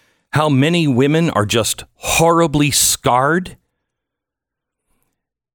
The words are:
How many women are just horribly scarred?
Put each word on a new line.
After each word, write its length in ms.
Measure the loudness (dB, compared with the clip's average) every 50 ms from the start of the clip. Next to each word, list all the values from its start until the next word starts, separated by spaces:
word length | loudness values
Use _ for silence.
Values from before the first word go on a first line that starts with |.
| _ _ _ _ _ _
How 160 | -2 -2 0 2
many 380 | 2 2 2 2 2 0 0
women 440 | 0 2 2 2 2 2 2 0 0
are 160 | -2 -4 -4
just 380 | -2 -2 -2 -2 -2 -6 -8 -12 -20 _
horribly 760 | _ -8 -4 -2 0 2 2 2 2 0 0 0 0 0 0
scarred? 840 | 0 0 0 -2 -2 -2 -2 0 0 2 2 0 -2 -2 -4 -8 -16 _ _ _ _ _ _ _ _ _ _ _ _ _ _ _ _ _ _ _ _ _ _ _ _ _ _ _ _ _ _ _ _ _ _ _ _ _ _ _